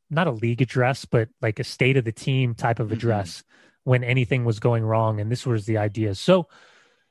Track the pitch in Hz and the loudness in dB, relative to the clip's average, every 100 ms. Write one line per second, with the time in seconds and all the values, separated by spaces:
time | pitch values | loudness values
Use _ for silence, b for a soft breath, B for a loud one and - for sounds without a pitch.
0 | - 156 175 113 117 120 127 131 127 135 | -6 -2 0 0 -2 0 0 2 0 0
1 | - 123 110 _ 113 107 131 - 127 131 | -2 0 0 _ -4 -4 -6 0 2 2
2 | 113 107 - 131 127 113 120 113 110 120 | 0 -4 -2 0 0 0 -2 0 -2 -2
3 | 117 104 87 - b b b b - 127 | 0 0 -2 -10 b b b b 0 0
4 | 123 131 120 131 120 107 120 117 110 110 | 2 0 0 0 0 0 2 2 2 2
5 | 110 107 104 120 131 113 101 110 107 104 | 2 0 -2 -4 -2 -2 0 0 0 -2
6 | 107 95 - 185 165 b b b b b | -2 0 4 4 2 b b b b b
7 | b | b